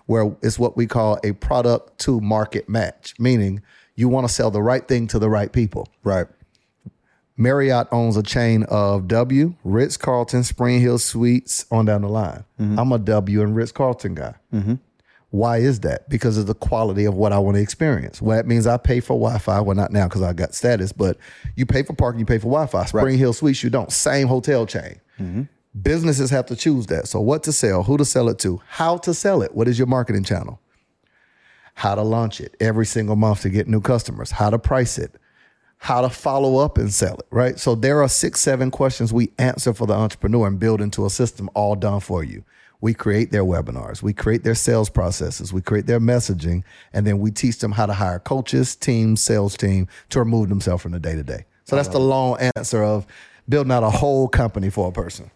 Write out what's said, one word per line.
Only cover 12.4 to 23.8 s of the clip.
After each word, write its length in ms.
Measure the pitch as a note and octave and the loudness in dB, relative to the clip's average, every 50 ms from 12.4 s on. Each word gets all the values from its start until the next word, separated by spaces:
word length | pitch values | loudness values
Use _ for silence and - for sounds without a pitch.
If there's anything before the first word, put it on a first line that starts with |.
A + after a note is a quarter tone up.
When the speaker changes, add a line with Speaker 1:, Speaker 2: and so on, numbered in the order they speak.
| - _ _ - | -18 _ _ -6
Speaker 2:
Mm-hmm. 200 | G#2+ G#2 G#2 A2 | -4 -2 0 0
Speaker 1:
I'm 120 | A#2+ C3 | 2 2
a 60 | B2+ | 0
W 460 | A2+ G2+ G#2 G#2+ G#2 F#2+ G2+ G2+ G#2+ G#2+ | 0 2 2 2 2 2 2 2 2 2
and 120 | G#2 A2 | 2 0
Ritz-Carlton 600 | A2+ A2+ A2+ - - C#3 B2+ A#2+ - - G2 F2 | -2 -2 -4 -2 -2 -2 -2 -2 -4 -6 -8 -8
guy. 180 | D2+ B1+ A1+ - - _ _ | -6 -10 -10 -12 -16 _ _
Speaker 2:
Mm-hmm. 220 | - G#2+ G2 G#2 A#2+ C3 - _ _ _ _ _ _ _ _ _ | -4 -2 -2 -2 -2 -4 -6 _ _ _ _ _ _ _ _ _
Speaker 1:
Why 280 | - G2+ A2+ A#2 A#2 | -2 0 2 2 2
is 240 | A#2 A#2+ C#3 C3 G#2 | 2 2 2 0 0
that? 280 | F2 D#2 B1+ - - - | -2 -4 -4 -4 -4 -4
Because 260 | - A2+ - A#2 G#2+ | -4 0 0 0 0
of 100 | G#2+ G#2 | 0 0
the 80 | G2 A2 | -2 -4
quality 500 | - - - - A2 A2+ G#2+ F#2+ G2+ G#2 | -4 -2 -2 0 0 0 0 0 0 0
of 80 | G#2+ F#2+ | 0 2
what 180 | F#2 G#2+ G#2 | 2 2 2
I 60 | G2+ | 4
wanna 220 | G2+ G2 G2 G2+ G2+ | 2 2 2 2 2
experience. 640 | G#2 G2 - - D#3+ D#3 B2+ D#2 B1+ - - - A2 | 0 -2 -2 -2 0 0 0 0 -4 -8 -10 -4 -2
Well, 120 | A2 A2 | 0 2
that 100 | A2+ - | 2 2
means 180 | - A#2 A#2 G#2+ | 2 2 2 4
I 120 | A#2 A#2 | 2 2
pay 240 | A#2+ - - B2 B2 | 2 2 0 0 0
for 120 | A#2+ - B2+ A#2 | 0 -2 -2 0
Wi-Fi. 400 | A#2 A2+ A#2+ G#2 - - G2+ G2+ | 0 0 -2 -2 -2 0 0 0
Well, 160 | G#2+ G2 F#2+ | 2 0 0
not 160 | G2+ G2+ - | 0 0 0
now 160 | G2+ G#2 F#2+ | 0 0 0
'cause 160 | F2+ - G2 F#2 | 0 0 -2 -2
I 100 | F2 F2 | -2 -2
got 220 | E2+ F2+ - - | -2 -4 -6 -4
status, 360 | - - B2 A#2+ G2+ F#2 G2+ | -2 0 0 2 2 0 -4
but 260 | - - G2+ F#2 - - - - - - - - - | -2 -2 0 0 0 -4 -10 -20 -20 -14 -14 -10 -4
you 120 | - C3 | -4 0
pay 160 | - - C3+ C#3+ | 0 0 0 0
for 100 | - E3 | -4 -2
parking, 260 | - - B2 A#2 A#2 | -2 -2 -2 0 -4
you 40 | A2 | -2
pay 140 | - A#2+ A2 | 0 0 0
for 80 | G#2 | 0
Wi-Fi. 320 | A#2 C3+ D#3 D#3 C3+ - F#2 | 0 0 0 0 0 -2 -2
Speaker 2:
Right. 80 | F#2 | -2
Speaker 1:
Spring 320 | - - - C3+ C3+ C3 C3 | 0 0 0 2 2 2 2
Hill 140 | C3+ B2 A2+ | 2 2 2
Suites, 280 | - D#3 D3 C3+ - | 2 2 0 0 2
you 80 | - A#2+ | 0 -2
don't. 220 | A#2 B2+ | -2 -2